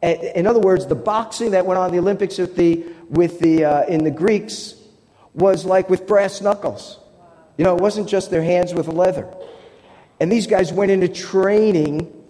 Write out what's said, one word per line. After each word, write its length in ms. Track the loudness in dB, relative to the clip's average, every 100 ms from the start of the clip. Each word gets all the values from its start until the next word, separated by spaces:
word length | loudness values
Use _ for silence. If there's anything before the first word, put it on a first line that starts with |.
A-, 360 | 0 -2 -4 -2
in 100 | 2
other 120 | 4
words, 280 | 4 2 0
the 80 | -4
boxing 560 | -2 -2 -4 -6 -2
that 140 | 0 0
went 100 | 0
on 120 | 0
in 20 |
the 60 | 0
Olympics 400 | 0 0 -4 -4
with 160 | -6 2
the, 280 | 2 2 -4 -16 -6
with 300 | 0 0 0
the, 260 | 2 2 2
uh, 200 | 2 2
in 180 | 0
the 80 | 0
Greeks 640 | 0 0 0 -2 -12 -14 -18 -20 _ _ _ _ 0
was 280 | 2 2
like 260 | 2 0 2
with 180 | -2 2
brass 340 | 2 2 -2
knuckles. 560 | -2 -2 -4 -8 -16 -20 -20 _ -20 -20 _ -2
You 80 | 0
know, 100 | 2
it 60 |
wasn't 260 | 0 0 -2
just 220 | -2 -2
their 140 | -2
hands 300 | 0 0 0
with 140 | -2 -4
leather. 400 | 0 0 0 -8 -14 -20 -20 -20 -20 _ -20 _ _
And 120 | 0
these 160 | 0 0
guys 260 | 0 0
went 180 | 0 2
into 160 | 2 0
training 1040 | -4 -4 0 2 4 4 2 0 -2 -8 -12 -20